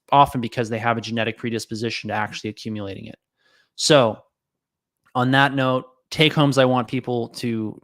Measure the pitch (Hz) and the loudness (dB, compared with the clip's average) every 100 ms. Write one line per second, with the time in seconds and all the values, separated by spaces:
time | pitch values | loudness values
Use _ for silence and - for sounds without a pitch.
0 | - 139 139 127 113 - 110 113 117 113 | 2 4 4 2 -6 -4 -4 -4 -2 -2
1 | 107 113 110 107 120 113 - 110 113 - | -2 -4 -4 -4 -6 -6 -6 -6 -6 -6
2 | 107 104 101 - 110 104 113 107 98 104 | -6 -6 -6 -8 -10 -10 -10 -10 -10 -12
3 | 113 - _ _ _ _ _ - - 147 | -14 -20 _ _ _ _ _ -4 4 4
4 | 117 104 _ _ _ _ _ _ _ _ | 4 -2 _ _ _ _ _ _ _ _
5 | _ 127 127 135 139 135 131 127 - _ | _ -2 2 4 4 2 0 -2 -4 _
6 | - - 156 160 143 135 127 127 117 131 | -6 2 2 4 2 4 4 2 -2 -6
7 | 127 123 117 - 120 113 107 - | -4 -6 -6 -8 -6 -4 -6 -10